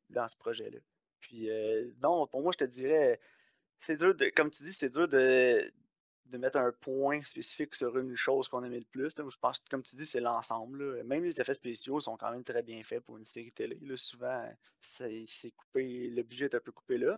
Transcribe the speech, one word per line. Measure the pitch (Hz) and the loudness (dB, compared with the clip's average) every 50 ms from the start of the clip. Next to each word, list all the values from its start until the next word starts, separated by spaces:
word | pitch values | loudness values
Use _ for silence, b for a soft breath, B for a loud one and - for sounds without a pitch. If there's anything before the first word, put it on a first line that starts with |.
| _ _ | _ _
dans | - 123 117 113 | -2 -2 -2 -2
ce | - | -6
projet-là. | - - 117 117 113 107 107 110 113 - _ _ _ _ _ _ _ | -6 -6 -6 -4 -4 -8 -10 -12 -14 -18 _ _ _ _ _ _ _
Puis, | - - 120 113 110 110 | -20 -18 -12 -6 -4 -4
euh, | 110 110 107 110 110 110 120 120 117 123 | -2 -2 0 0 0 0 -2 -4 -4 0
non, | 131 151 175 170 147 | 2 2 4 2 0
pour | - - 135 | 0 -2 0
moi, | 147 180 | 0 0
je | 175 - | 0 0
te | 143 127 | -2 -2
dirais, | 123 127 127 139 156 156 143 127 117 b b b b b b b b b b b _ _ | -2 -2 0 4 4 6 6 6 6 b b b b b b b b b b b _ _
c'est | - - 160 | -4 -4 0
dur | 147 165 190 185 | 4 4 4 6
de, | 156 - | 6 2
comme | - - 165 151 151 | 4 6 4 4 4
tu | - - | 0 -6
dis, | 143 165 190 | -10 -10 -4
c'est | - 147 127 | -2 -2 0
dur | 120 151 175 160 | 2 2 4 6
de, | 139 135 131 131 131 127 127 123 120 104 - - - _ _ _ _ _ _ _ _ _ _ | 6 8 8 8 8 8 8 8 8 6 4 0 -6 _ _ _ _ _ _ _ _ _ _
de | 127 127 | -14 -8
mettre | 123 127 131 131 143 | -4 -2 0 2 2
un | 127 123 | 2 2
point | 120 _ - 135 131 135 135 139 147 147 | 0 _ -6 -4 -2 0 0 0 0 -2
spécifique | 143 - - - - - - - 151 143 - | -4 -8 -10 -8 -8 -6 -4 -4 -6 -6 -4
sur | - 127 120 120 | -2 -2 0 0
une | 131 131 131 123 | -2 -2 -2 -4
chose | 117 - - 135 135 127 | -2 0 2 2 2 0
qu'on | - - 123 123 | -2 -6 -6 -6
aimait | 123 123 120 | -6 -8 -10
le | 113 | -10
plus, | - - 131 135 156 - | -10 -6 -6 -6 -4 -6
là, | - 147 | -8 -10
où | 135 | -12
je | - - | -6 -2
pense | - 123 131 - | -2 -2 -2 -4
que, | - - | -8 -8
comme | - 131 | -8 -8
tu | 123 - - | -8 -10 -12
dis, | 131 156 | -10 -8
c'est | 151 - 123 | -4 -4 -2
l'ensemble, | 120 120 117 117 113 - 113 117 113 120 135 139 143 139 131 | 0 0 0 -2 -2 -4 -6 -6 -6 -10 -10 -8 -8 -6 -6
là. | 117 | -8
Même | 117 120 139 160 175 | -4 -2 -2 0 0
les | 175 151 135 | -2 -2 -2
effets | 127 - 135 | -2 -2 -4
spéciaux | - - 123 117 - - 131 139 151 | -4 -6 -8 -10 -8 -6 -4 -4 -4
sont | - 117 113 - | -4 -6 -8 -6
quand | 113 110 | -6 -6
même | 117 123 120 | -6 -6 -8
très | - 117 120 | -4 -4 -4
bien | 117 117 113 110 | -4 -4 -10 -14
faits | 110 - 113 123 123 | -10 -8 -8 -8 -8
pour | - 113 | -12 -16
une | 110 110 | -18 -16
série | - - 120 117 120 | -14 -14 -14 -14 -12
télé, | - - 113 117 120 - | -10 -8 -8 -8 -8 -10
là. | 147 139 131 | -10 -8 -6
Souvent, | 123 - - - 120 127 127 127 123 117 113 110 b b b b _ | -6 -6 -6 -8 -6 -6 -4 -4 -4 -6 -10 -14 b b b b _
c'est, | - - - - 127 117 110 113 113 | -14 -12 -10 -8 -8 -8 -8 -8 -8
c'est | - - - - 117 | -8 -8 -8 -8 -12
coupé, | - _ _ _ - 131 131 127 123 123 123 120 | -14 _ _ _ -2 -2 -2 -2 -4 -6 -8 -4
le | 120 120 120 | -2 -4 -4
budget | 117 123 123 143 | -4 -4 -4 -2
est | 139 123 | -2 -2
un | 120 | -2
peu | - - | -4 -6
coupé | - - _ - 127 120 | -12 -14 _ -2 0 2
là, | 127 147 202 | 2 2 0